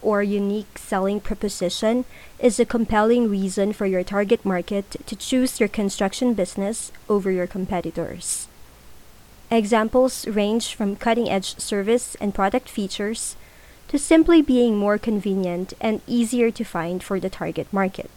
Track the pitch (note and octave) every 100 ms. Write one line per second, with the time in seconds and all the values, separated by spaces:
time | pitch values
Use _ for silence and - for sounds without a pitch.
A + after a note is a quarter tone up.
0 | - G3+ G3+ G3+ G3+ G#3 G3+ - - G3+
1 | F#3+ G3+ - G3+ G#3 - F3+ - A3 B3
2 | B3+ - - - B3 G#3+ A#3 A#3+ A3 G#3+
3 | G#3+ B3 A#3 G3+ F#3+ F#3 G3 G3+ G3+ F#3
4 | F3+ G3+ G3+ A3+ G3 F3+ F3 G3+ G3 -
5 | - G#3 - C4 B3+ - G#3 - G3 -
6 | G3 - B3 G#3 F3+ - G3 A3+ - -
7 | - G#3 F#3+ F#3 F3+ G3 F#3 F#3 E3+ E3
8 | E3 F3 - - - - - - - -
9 | - - - - - A#3 G#3 A3+ A3 B3+
10 | B3+ - - G#3 G#3 A3+ - - G3+ G3
11 | A#3 A3+ A#3 G3 F#3+ - - G#3 G3 A#3+
12 | - - G3+ G3 G3 B3 - - F#3+ -
13 | G#3 A3+ - - - - - - - C#4+
14 | - E4 D#4+ E4+ D4 B3+ A#3+ G#3 G3+ G#3
15 | - G#3 G3+ F#3+ F#3 F3 F#3 - A3 G#3+
16 | - A#3+ A3+ A#3+ A#3 A3+ A3+ F3 E3 F3+
17 | - G3 F#3 - D#3+ E3 D#3+ G3 F#3+ -
18 | -